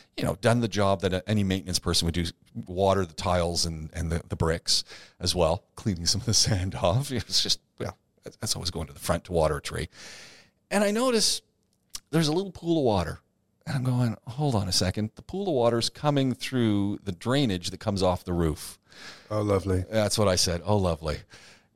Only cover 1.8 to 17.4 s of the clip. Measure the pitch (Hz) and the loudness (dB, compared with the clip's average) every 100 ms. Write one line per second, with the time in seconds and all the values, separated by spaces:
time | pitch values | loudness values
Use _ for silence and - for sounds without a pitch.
1.8 | 90 82 82 82 80 - _ 107 - 90 | 0 0 0 0 -4 -6 _ -14 -8 2
2.8 | 98 95 87 76 95 90 85 85 85 80 | 4 4 0 -2 0 2 2 0 -2 -4
3.8 | 78 85 82 82 - 80 80 82 - - | -8 -6 -4 -4 -4 -2 0 0 0 -2
4.8 | - - - - - 87 80 85 _ - | -2 -14 -20 -6 -2 2 2 2 _ -6
5.8 | 117 85 85 101 - 101 - 95 95 - | -4 -2 -2 -2 2 2 2 0 -2 0
6.8 | 90 110 143 120 - - - - _ - | 2 2 0 -6 -2 0 0 -2 _ -10
7.8 | - - _ _ 107 - 110 98 87 85 | -10 -10 _ _ -20 -10 -6 -4 -4 -6
8.8 | 76 71 - 85 - 87 78 73 - 78 | -8 -8 -2 -2 0 2 2 0 -6 -6
9.8 | 78 - - - - - _ _ - 196 | -8 -10 -20 -20 -20 -20 _ _ -2 0
10.8 | 202 214 254 226 - - _ _ _ _ | 2 2 2 2 2 -2 _ _ _ _
11.8 | _ - - 156 151 165 196 - 170 165 | _ -18 -2 0 2 0 -2 -6 -2 2
12.8 | 123 98 82 82 _ _ _ _ - 139 | 2 2 0 -6 _ _ _ _ -6 -4
13.8 | 127 123 120 110 - 123 147 107 95 90 | 0 2 0 -2 -8 -2 0 0 0 0
14.8 | 92 107 107 - - 185 202 131 117 117 | 0 0 -4 -6 -12 -6 0 4 4 4
15.8 | - - 147 143 131 117 - 131 113 101 | 0 -2 0 2 2 -2 -2 2 4 4
16.8 | 101 101 98 87 113 139 | 0 -4 -6 -4 0 2